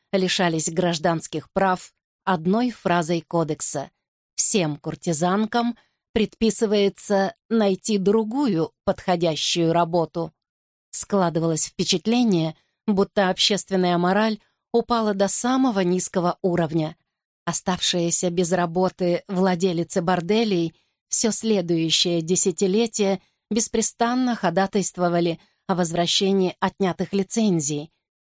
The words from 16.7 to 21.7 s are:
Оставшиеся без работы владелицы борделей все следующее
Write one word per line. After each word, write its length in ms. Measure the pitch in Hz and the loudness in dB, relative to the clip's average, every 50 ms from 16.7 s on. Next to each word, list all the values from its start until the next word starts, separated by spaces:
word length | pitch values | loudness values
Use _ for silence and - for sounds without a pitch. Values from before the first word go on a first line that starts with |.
| 156 165 156 156 165 - _ _ _ _ _ _ _ _ _ | 0 -2 -2 -2 -6 -12 _ _ _ _ _ _ _ _ _
Оставшиеся 840 | - 165 - - - 180 175 - - - 180 170 170 165 - - 180 | -6 -6 -4 -2 -4 -2 -2 -2 -2 0 0 0 0 0 0 -2 -2
без 220 | 175 180 180 160 | 0 0 0 0
работы 720 | 185 175 175 170 165 180 185 180 - - 185 175 175 165 - - | 0 0 0 0 0 0 0 0 -2 -2 -2 -2 0 -2 -4 -4
владелицы 720 | 196 180 190 190 185 170 180 190 170 165 170 - - 196 | -2 0 0 0 2 0 0 0 0 -2 -2 -2 -2 -2
борделей 720 | 170 180 185 175 170 170 208 220 233 220 196 175 165 165 - _ _ _ _ _ _ _ | 0 0 0 0 0 0 0 0 2 2 0 0 0 -2 -6 _ _ _ _ _ _ _
все 220 | - - - 220 | 0 0 2 2
следующее 880 | 208 - - 226 214 196 170 170 | 0 0 0 2 0 0 0 0